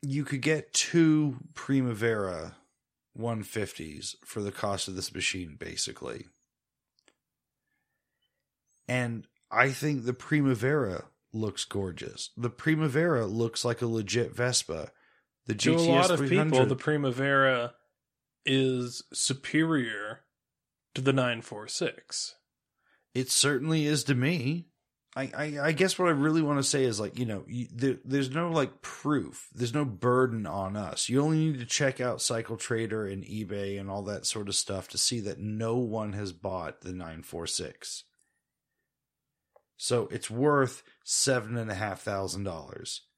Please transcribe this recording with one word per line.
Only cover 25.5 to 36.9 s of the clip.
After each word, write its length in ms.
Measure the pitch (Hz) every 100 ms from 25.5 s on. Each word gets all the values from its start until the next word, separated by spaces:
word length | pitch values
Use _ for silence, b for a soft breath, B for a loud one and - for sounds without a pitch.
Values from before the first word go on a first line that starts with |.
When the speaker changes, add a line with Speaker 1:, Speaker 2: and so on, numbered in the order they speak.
| 147 143
Speaker 1:
I 60 |
guess 240 | 156 185 -
what 120 | 180
I 40 |
really 300 | 151 147 160
wanna 220 | 151 143
say 180 | 135 143
is, 140 | 131 104
like, 180 | 107 -
you 80 |
know, 200 | 120 104 -
you, 220 | 120 120
there, 260 | 98 135 127
there's 260 | 127 139 131
no, 200 | 139 170
like, 320 | 165 135 -
proof. 680 | - - - 147 78 - -
There's 180 | - 120
no 120 | 135
burden 600 | 143 95 123 123 131 113
on 320 | 98 95 95 104
us. 320 | 95 - -
You 140 | 123
only 160 | 151 160
need 220 | 160 139
to 60 | 120
check 340 | - 139 131
out 200 | 123 107
Cycle 360 | - 117 113 113
Trader 500 | - 117 113 110 104
and 160 | 98
eBay 560 | - 107 104 101 98 101
and 100 | 98
all 140 | 98
that 240 | 98 101 -
sort 220 | 110 101
of 80 | 98
stuff 320 | - 95 90
to 100 | -
see 220 | - 120
that 180 | 104 -
no 380 | 104 107 113 120
one 380 | 123 110 107
has 180 | 101 98
bought 480 | 85 95 92 80 -
the 120 | 87